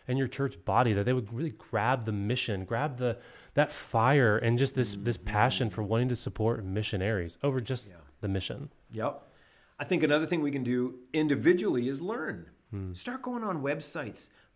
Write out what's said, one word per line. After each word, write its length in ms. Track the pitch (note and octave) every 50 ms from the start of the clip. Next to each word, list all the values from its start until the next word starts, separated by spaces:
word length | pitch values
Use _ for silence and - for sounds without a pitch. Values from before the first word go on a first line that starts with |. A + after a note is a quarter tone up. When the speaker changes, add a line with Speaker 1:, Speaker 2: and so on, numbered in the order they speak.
| _
Speaker 1:
and 100 | - B2+
your 120 | C3+ C3+ B2
church 360 | - - C#3 C3+ - - -
body, 280 | - F#2+ A2 B2 A#2+
that 120 | G#2 G2 G2+
they 80 | A2
would 180 | C3 - A2 G#2
really 180 | A2+ A#2 D#3+ D#3
grab 540 | A2 - - - - G#2+ G#2 A#2 C3 B2+ A2+
the 80 | A2
mission, 520 | G#2 G2+ G2+ G#2 B2 B2+ - - G#2 F#2+ F#2+
grab 320 | - A#2 A2+ C#3 D3+ C3
the, 220 | A#2+ B2+ B2 A2 - - - - - - - -
that 180 | - D3 -
fire 640 | - - - - - A2+ A2 B2+ C#3+ D3 B2+ A2 G#2 A2
and 180 | - A#2 A#2+ A#2+
just 180 | C3+ C3+ -
this, 180 | C3+ B2 G#2 G2+ G2+
this 160 | G2 A#2+ A#2 -
Speaker 2:
Mm-hmm. 80 | -
Speaker 1:
passion 440 | G#2+ G#2 G#2 A2 C3 - - B2+ A2
for 120 | - -
wanting 260 | G#2+ F#2+ A2 A2+ B2 B2+
to 60 | B2
support 480 | - - - - - A2 A2+ A#2+ C3+ G2+
missionaries 720 | F#2+ F#2+ G#2 G#2+ - - F#2+ F#2 G#2 A2+ F#2+ F2 E2 - -
over 160 | - D3 C3 C3
just 320 | A2+ - C3 A#2+ - G2+
Speaker 2:
Yeah. 60 | F2+ E2 D2+ - - _
Speaker 1:
the 80 | - G2+
mission. 420 | F#2+ F#2+ F#2 - - - C#3+ D3 - _ _ _
Speaker 2:
Yep. 300 | A2+ A2 A2 C3+ - - - - _ _ _ _ _ _ _ _ _ -
I 40 | -
think 200 | - F#3 E3+ D#3+
another 200 | C#3+ D3 D3+ D#3+
thing 140 | D3 F3 E3
we 120 | D3+ C#3+
can 100 | C#3 C#3 B2
do 360 | A#2+ B2 B2 B2 B2+ - - - -
individually 760 | - D#3 D#3 D3+ C#3+ A2 G#2+ D#3+ F3+ F3+ A3+ G#3 D3+ B2 A#2+ B2+
is 120 | C#3 C#3
learn. 460 | E3 F#3+ A3+ B3+ D#3 - - F2 E2 - - _ _ _
Speaker 1:
Hmm. 220 | A2 G2+ F#2+ F#2 F2+
Speaker 2:
Start 280 | F2 - A#3+ B3 C4
going 200 | C4 B3+ A#3+ A#3 A3
on 180 | G#3+ F3+ D3+
websites, 680 | C3 C#3 D3+ D#3+ D3+ - - E3 C#3 A2 - - - - _ _ _ _ _